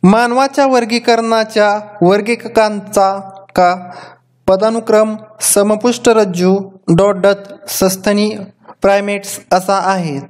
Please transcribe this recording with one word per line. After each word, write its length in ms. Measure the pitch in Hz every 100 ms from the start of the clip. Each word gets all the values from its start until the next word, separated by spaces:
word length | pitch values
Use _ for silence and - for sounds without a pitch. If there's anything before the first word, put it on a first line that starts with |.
मानवाच्या 600 | 180 214 240 247 269 269 277
वर्गीकरणाच्या 1120 | 254 233 233 240 233 226 226 220 220 208 208 208 -
वर्गीककांचा 1300 | 175 202 208 233 226 - 214 208 190 - 190 196 190 - -
का 360 | - 180 185 - - - - _ _ -
पदानुक्रम 720 | 190 214 226 226 214 220 214 - -
समपुष्ट 680 | - - 302 208 240 240 -
रज्जू 500 | 220 208 175 180 196 196 - - 165
डॉट 180 | 202
डॉट 540 | 202 196 196 - - -
सस्तनी 640 | - 190 190 - 208 214 214 190 _ - -
प्रायमेट्स 580 | 196 196 202 202 196 - -
असा 300 | 185 185 196
आहे? 360 | 185 190 165 139